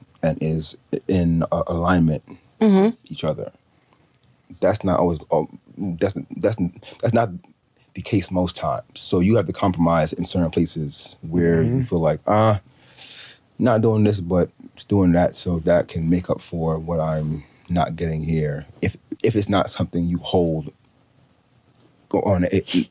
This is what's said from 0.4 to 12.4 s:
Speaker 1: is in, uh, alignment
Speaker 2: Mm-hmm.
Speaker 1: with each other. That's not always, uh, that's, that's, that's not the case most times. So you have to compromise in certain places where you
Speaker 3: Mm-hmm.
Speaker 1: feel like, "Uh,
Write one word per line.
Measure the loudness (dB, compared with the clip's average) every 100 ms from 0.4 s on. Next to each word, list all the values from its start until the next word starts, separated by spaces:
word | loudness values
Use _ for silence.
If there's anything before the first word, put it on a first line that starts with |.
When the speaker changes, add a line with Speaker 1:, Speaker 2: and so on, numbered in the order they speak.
Speaker 1:
is | -2 -2 -4 -12 _ -6 0
in, | 2 2 2 0
uh, | -2 -2
alignment | -2 2 4 2 0 -6 -20 _ 0
Speaker 2:
Mm-hmm. | 4 4 4
Speaker 1:
with | 0 -10
each | -6
other. | -4 -4 -8 -14 _ _ _ _ _ _ _ _ -20 -4
That's | -2 0
not | 0 2
always, | 2 -2 -2
uh, | -2 -2 -8 _ -10
that's, | -8 -2 -2 -2 -10 -4
that's, | -2 0 -4 -6 -20 -6
that's | 0
not | 0 0 -4 -16 _ _ _ _
the | -14
case | -2 -2 0
most | -2 -2 -2
times. | -6 -6 -8 -12
So | -2 2
you | 4 4
have | 0
to |
compromise | -2 -2 2 2 2 2
in | 0
certain | -2 -2 -2
places | 0 -2 -2 -8 -8 -10 -12
where | -4 0 2 4
you | 2
Speaker 3:
Mm-hmm. | 0
Speaker 1:
feel | 0 0
like, | 0 0 0
"Uh, | 4